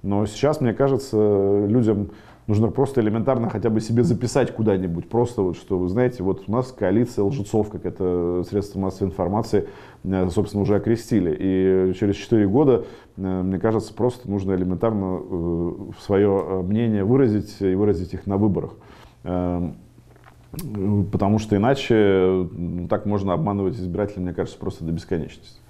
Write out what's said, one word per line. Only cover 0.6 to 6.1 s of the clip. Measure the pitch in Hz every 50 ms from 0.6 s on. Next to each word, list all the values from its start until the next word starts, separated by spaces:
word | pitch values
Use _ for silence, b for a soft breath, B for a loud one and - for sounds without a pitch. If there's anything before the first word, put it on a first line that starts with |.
мне | 143 120 107
кажется, | - 139 135 135 123 135 - - 107 107 104 104 98 98 98 101 101 104 101
людям | 107 127 117 107 107 98 104 78 B B B B B B B -
нужно | 107 104 113 107
просто | - - 139 135 - 127
элементарно | 113 107 104 113 113 - 131 120 117 98
хотя | - 107 95 117
бы | 107 107
себе | 107 - 117 120 120
записать | - 117 95 - 117 - 143 123 -
куда-нибудь. | - - 110 107 98 95 90 90 85 82 82 -
Просто | - 113 123 120 - - 98
вот, | 90 85 -
что | - - 101 90
вы | 90 87
знаете, | 92 117 127 123